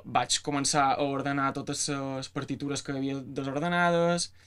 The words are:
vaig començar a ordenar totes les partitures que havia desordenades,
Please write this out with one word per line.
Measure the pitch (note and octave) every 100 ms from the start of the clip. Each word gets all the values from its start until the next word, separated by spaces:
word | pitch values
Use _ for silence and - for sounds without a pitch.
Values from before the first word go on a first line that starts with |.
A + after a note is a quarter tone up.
vaig | - B2+ B2 -
començar | - C#3+ C3+ D3+ C3+
a | C3
ordenar | C#3+ C#3 C#3 C#3 C#3
totes | C#3 C3+ C#3 -
les | C#3+ C3+ C3+ C3
partitures | - C3 C#3 C#3+ C#3
que | -
havia | C#3 C3+ C#3
desordenades, | C3 C#3 C3+ C3+ E3+ F3 F3 E3+ E3+ F3 - -